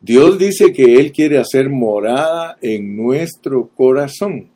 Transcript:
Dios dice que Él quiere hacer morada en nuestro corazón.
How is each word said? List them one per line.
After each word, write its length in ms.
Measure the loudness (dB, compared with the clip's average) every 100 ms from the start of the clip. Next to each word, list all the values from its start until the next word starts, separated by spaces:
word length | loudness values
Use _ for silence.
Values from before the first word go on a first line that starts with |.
Dios 380 | 4 4 6 4
dice 320 | -2 2 0
que 240 | 4 4 4
Él 160 | 2
quiere 260 | 0 0 0
hacer 320 | 0 -2 -2
morada 880 | -2 -2 -2 -2 -2 -2 -4 -8 -10
en 340 | -8 -6 -8 -8
nuestro 720 | -4 -4 -6 -10 -6 -4 -6
corazón. 800 | _ 0 2 -2 -6 -8 -8 -14